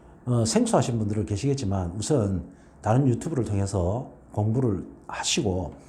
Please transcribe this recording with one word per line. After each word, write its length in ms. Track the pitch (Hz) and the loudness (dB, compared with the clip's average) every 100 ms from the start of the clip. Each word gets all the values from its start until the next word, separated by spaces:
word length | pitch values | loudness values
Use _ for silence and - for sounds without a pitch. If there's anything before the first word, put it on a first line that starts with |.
| - - - | -20 -8 0
어, 160 | 120 | 2
생소하신 540 | 113 220 233 180 - 117 | 2 2 4 4 2 0
분들은 260 | 104 107 | 0 -2
계시겠지만 680 | 98 101 139 135 104 95 87 101 | -2 0 0 0 0 -2 -2 -4
우선 460 | - 147 101 92 - - - - | 0 2 2 -2 -4 -14 -20 -6
다른 260 | 104 120 139 | 2 4 4
유튜브를 360 | 117 - 131 | 2 -2 -4
통해서 640 | 107 101 98 98 87 113 147 - - | -2 -2 0 0 0 -2 -6 -14 -8
공부를 520 | - 107 113 127 98 - - - | -2 0 2 0 0 -6 -14 -12
하시고 680 | - - - 107 90 80 71 | -8 -2 0 0 -2 -4 -10